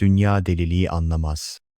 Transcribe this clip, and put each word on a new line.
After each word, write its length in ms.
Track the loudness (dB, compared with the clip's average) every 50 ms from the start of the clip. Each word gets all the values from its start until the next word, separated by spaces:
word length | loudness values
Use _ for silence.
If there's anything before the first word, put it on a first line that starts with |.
dünya 460 | 2 2 4 4 4 2 2 0 0
deliliği 440 | -2 -2 -2 0 0 0 0 0 0
anlamaz. 680 | -2 -2 -2 -2 -2 -2 -2 -4 -6 -6 -10 -14 -16 -18 _ _ _